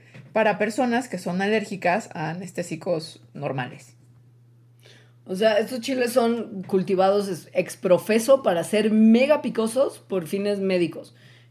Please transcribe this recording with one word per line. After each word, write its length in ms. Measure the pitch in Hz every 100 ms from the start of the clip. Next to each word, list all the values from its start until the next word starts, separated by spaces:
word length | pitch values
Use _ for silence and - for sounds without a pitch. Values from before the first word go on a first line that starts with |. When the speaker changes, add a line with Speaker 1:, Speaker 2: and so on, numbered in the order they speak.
| _ - -
Speaker 1:
para 260 | 220 220 190
personas 500 | 214 226 247 233 247
que 80 | 180
son 240 | - 180
alérgicas 680 | 196 220 208 185 185 196 -
a 160 | 170 156
anestésicos 920 | 175 190 - 175 160 185 165 160 - -
normales. 640 | 147 143 135 123 - - _ _ _ _ _ _ _ _ _ - - _ _
Speaker 2:
O 100 | -
sea, 240 | 185 220 214
estos 220 | 220 254
chiles 320 | 247 254 240
son 500 | 247 233 233 - 196
cultivados 640 | 180 190 175 185 190 202 196
ex, 200 | 165 -
ex 220 | - 180 -
profeso 680 | 185 175 - 220 233 269
para 200 | 233 170
ser 260 | - 214 214
mega 500 | 220 220 226 277 294
picosos 560 | 240 226 220 247 285 -
por 280 | - 190 156
fines 320 | 196 202 202
médicos. 540 | 190 180 170 - - _ - - _